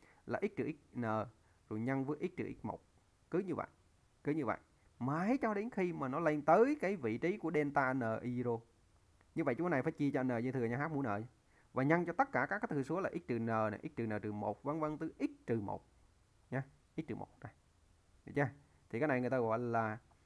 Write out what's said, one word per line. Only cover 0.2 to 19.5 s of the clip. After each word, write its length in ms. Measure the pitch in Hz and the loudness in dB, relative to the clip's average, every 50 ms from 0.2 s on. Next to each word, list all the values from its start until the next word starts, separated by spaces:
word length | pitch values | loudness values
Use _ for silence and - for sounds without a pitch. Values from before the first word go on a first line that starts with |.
| _ | _
là 140 | - - - - | -4 -2 -2 -2
x 140 | 214 - | -2 -2
trừ 80 | - 120 117 165 | -2 -4 -4 -4
x 260 | - - - - 123 | -8 -12 -12 -6 -4
n 40 | 120 110 110 110 107 113 - _ _ _ _ _ _ - | -2 0 0 0 -2 -4 -8 _ _ _ _ _ _ -8
rồi 120 | 107 110 | -6 -4
nhân 240 | 110 127 135 135 135 | -2 0 0 0 0
với 140 | 131 151 - | -2 -2 -4
x 180 | - 185 - | -4 -4 -4
trừ 160 | - 117 95 - - - | -4 -6 -6 -6 -8 -8
x 20 | |
một. 160 | 104 - - - _ _ _ _ _ _ _ _ _ | -8 -8 -8 -12 _ _ _ _ _ _ _ _ _
Cứ 80 | - 175 | -2 -2
như 160 | 196 185 147 | -2 -2 -2
vậy. 120 | 98 - - - _ _ _ _ _ _ _ _ _ - | -4 -4 -6 -10 _ _ _ _ _ _ _ _ _ -2
Cứ 80 | 143 151 | -2 0
như 140 | 160 139 | 0 0
vậy. 120 | 110 98 - - _ _ _ _ - - - | 0 -2 -2 -6 _ _ _ _ -20 -10 -4
Mãi 400 | 120 127 143 160 180 208 262 277 - | -2 -2 0 0 2 2 2 2 2
cho 120 | 226 208 | 0 0
đến 160 | 202 214 240 | -2 -4 -4
khi 220 | - - 185 180 165 | -2 -2 0 0 0
mà 160 | 156 143 127 | -2 -2 -2
nó 120 | 131 156 | 0 2
lên 220 | 170 160 151 151 139 | 2 2 2 4 6
tới 340 | - 160 196 233 269 302 294 | 6 8 8 8 6 4 2
cái 160 | - 180 202 | 0 -2 -2
vị 220 | 185 123 113 107 123 | 0 0 -2 0 0
trí 180 | - 170 202 | 0 -2 -2
của 140 | 208 - 160 175 | -2 -2 0 0
delta 380 | 151 147 143 143 143 135 127 131 | 2 2 2 2 2 4 4 2
n 80 | 135 123 110 110 110 | 2 0 0 -2 -2
I 220 | - 120 123 123 123 | -2 -4 -2 -2 0
zero. 180 | 120 117 113 - - _ _ _ _ _ _ _ _ _ _ _ _ - | 0 -2 -2 -4 -10 _ _ _ _ _ _ _ _ _ _ _ _ -6
Như 100 | 156 165 | -2 0
vậy 100 | 135 123 117 | 0 0 0
chỗ 100 | 165 180 | 2 2
này 140 | 165 131 120 | 2 2 2
phải 100 | 160 160 | 0 0
chia 180 | - 151 143 | 0 2 2
cho 120 | 131 139 127 | 2 2 2
n 60 | 127 123 113 117 | 2 0 0 0
dư 100 | 131 127 | 0 0
thừa 120 | 131 120 | 0 0
nhân 160 | 113 120 131 | 0 0 0
h 140 | 143 165 156 | -2 -2 -2
mũ 80 | 139 139 | -2 -2
n. 40 | 117 101 104 110 127 - _ _ _ _ _ _ _ - | 0 -2 -2 -4 -8 -14 _ _ _ _ _ _ _ -2
Và 100 | 123 131 | 0 4
nhân 240 | 143 160 175 175 | 4 4 4 4
cho 60 | 170 165 | 2 0
tất 200 | - - - - | 0 0 2 2
cả 140 | 123 131 | 0 0
các 120 | - - 214 | 0 0 -2
cái 100 | 247 - | -4 -2
thừa 120 | 160 143 131 | -2 -2 0
số 180 | - 160 185 | 0 -2 -2
là 100 | 190 - | -2 -2
x 180 | - 180 - - | -4 -6 -4 -2
trừ 100 | 127 117 | -2 -2
n 80 | 113 | 0
này, 340 | 117 113 110 110 107 110 - - | 0 2 2 2 2 0 -4 -8
x 140 | 156 - | -8 -6
trừ 100 | - 113 | -4 -2
n 140 | 113 107 107 104 | -2 -2 -2 -4
trừ 100 | 107 104 | -4 -4
một 300 | 104 104 104 104 - - | -2 -2 -4 -4 -4 -4
vân 180 | 139 147 165 | -4 -2 -2
vân 180 | 156 151 151 139 | -2 -4 -4 -4
tới 140 | 151 160 - - | -6 -8 -4 -4
x 280 | 269 320 - - - | -4 -4 -4 -6 -4
trừ 140 | - 120 113 | -2 -2 -2
một. 260 | 101 - - - - _ _ - - - _ _ _ _ _ _ _ - | -2 -2 -6 -8 -10 _ _ -20 -20 -20 _ _ _ _ _ _ _ -6
Nha, 120 | 123 131 135 - - - _ _ _ | -6 -4 -4 -6 -10 -20 _ _ _
x 40 | - 165 | -8 -6
trừ 80 | - 107 | -6 -8
một 140 | 101 98 - - - | -8 -10 -12 -14 -16
đây. 120 | - 110 - _ _ _ _ _ _ _ _ _ _ _ - - - | -18 -18 -18 _ _ _ _ _ _ _ _ _ _ _ -20 -20 -16
Được 80 | - 98 | -6 -2
chưa? 120 | 135 143 139 - - - - - - _ - | 0 0 0 -2 -8 -18 -20 -20 -20 _ -8
Thì 80 | - 113 | -4 0
cái 100 | 147 151 | 2 2
này 120 | 135 127 | 2 2
người 100 | 127 123 | 2 2
ta 80 | 131 127 | 2 2
gọi 200 | 117 113 | 2 2